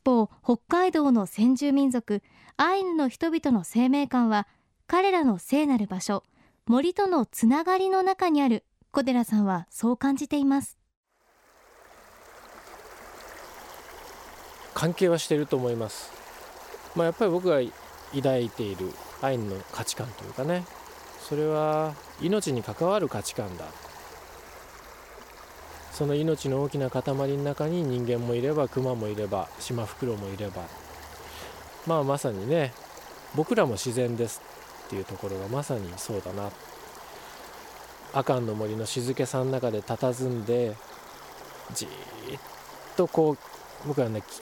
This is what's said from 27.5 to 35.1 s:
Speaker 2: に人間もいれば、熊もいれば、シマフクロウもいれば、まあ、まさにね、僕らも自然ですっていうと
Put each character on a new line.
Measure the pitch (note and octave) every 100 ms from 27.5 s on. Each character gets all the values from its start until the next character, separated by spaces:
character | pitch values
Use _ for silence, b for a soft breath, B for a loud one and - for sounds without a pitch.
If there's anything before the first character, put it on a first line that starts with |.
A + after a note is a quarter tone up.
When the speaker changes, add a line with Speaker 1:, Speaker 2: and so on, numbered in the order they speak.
| C#3 D#3
Speaker 2:
に | F3
人 | D3 B2 A#2+
間 | A#2+
も | A#2+ A#2+
い |
れ | C3
ば、 | D3+ C3+
熊 | C3 C3 B2
も | G#2+
い | G#2
れ | G#2
ば、 | G2 - -
シ | -
マ | A#2+ A2
フ | -
ク | B2+
ロ |
ウ | G#2+
も | G2+
い | F#2+
れ | G#2
ば、 | F#2 E2 - - - - - B B B B B - -
ま | E3
あ、 |
ま | C#3 C#3
さ | C#3
に | G2+ A2
ね、 | E3 C3+ - - - - - -
僕 | C#3 D#3+ A3+
ら | D#3
も |
自 | G#2 B2+
然 | A#2+ A#2+ A#2
で | A2+
す | - - - - - -
っ |
て | G2
い |
う |
と | F#2